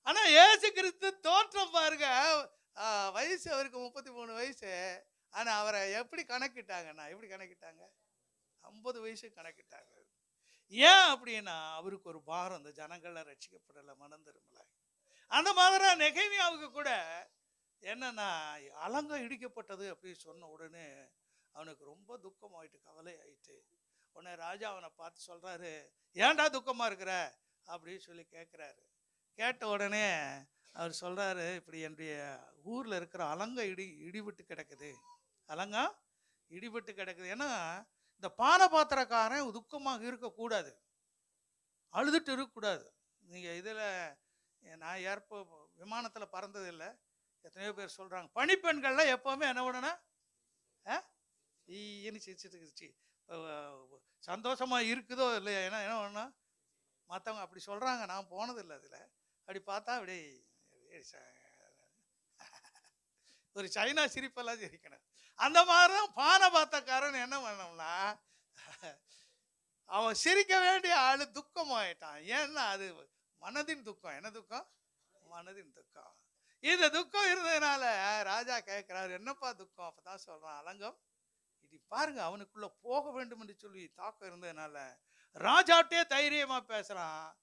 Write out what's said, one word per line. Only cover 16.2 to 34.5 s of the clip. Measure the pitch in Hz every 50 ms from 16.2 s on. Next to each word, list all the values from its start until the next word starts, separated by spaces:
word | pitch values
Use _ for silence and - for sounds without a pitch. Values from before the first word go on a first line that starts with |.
| 415 415 403 403 359 349 339 302 302 285
கூட | - 285 294 277 240 190 170 160 165 175 - _ _ _ _ _ _ _ _ _ _ _
என்னன்னா, | 214 190 220 247 262 254 233 214 208 196 175 160 156 151 151 151 139 139
அலங்கம் | 139 151 160 190 240 294 294 294 294 285 240 233
இடிக்கப்பட்டது | 269 220 247 247 - 226 220 - 196 185 202 196 180
அப்படின்னு | _ - 185 175
சொன்ன | - - 160 170 170 175
உடனே | 160 156 156 165 160 160 170 165 147 139 139 135 127 _ _ _ _ _ _ _ _
அவனுக்கு | _ 151 156 160 151 _ 147
ரொம்ப | 139 151 185 202 196 240
துக்கமாயிட்டு, | 214 180 190 196 _ 208 202 185 165 160 151 _ 143
கவலை | _ 160 156 156 160 175 170
ஆயிட்டு. | 156 151 147 143 _ _ - 139 127 _ _ _ _ _ _ _ _ _ _
உடனே | _ - - 180 175
ராஜா | 170 165 170 190 202 220 214
அவனை | 196 185 175 160
பார்த்து | _ - 160 170 170 - -
சொல்றாரு, | - 175 170 175 185 180 170 180 170 156 151 143 - _ _ _ _ _
"ஏன்டா | 170 208 269 311 302 302
துக்கமா | 311 262 262 240 262 254 233 233
இருக்கிற?" | 226 202 185 190 185 185 180 165 135 - _ _ _ _ _ _
அப்படின்னு | - 170 170 160 165 185
சொல்லி | 185 - 175 170 170
கேட்குறாரு. | 165 _ 165 165 170 165 _ 156 151 139 131 _ _ _ _ _ _ _ _ _ _ _ _
கேட்ட | - 220 247 247 247 233
உடனே | 214 202 202 202 202 208 214 214 202 175 156 147 135 139 139 139 _ _ _ _ _ -
அவர் | - 170 170 160 -
சொல்றாரு, | 180 180 180 202 202 190 190 180 165 170 185
"இப்படி | 175 170 - 160 160
என்னுடைய | 160 156 156 151 160 156 151 147 143 143 135 127 131 - - _ 143
ஊர்ல | 190 233 247 269 226 202
இருக்கிற | 180 170 165 - 180 170
அலங்கம் | 147 151 175 202 226 254 254 226
இடி-, | 196 185 185 196 190 156 151
இடிபட்டு | 151 170 175 214 208 208 202 - 165
கிடக்குது, | _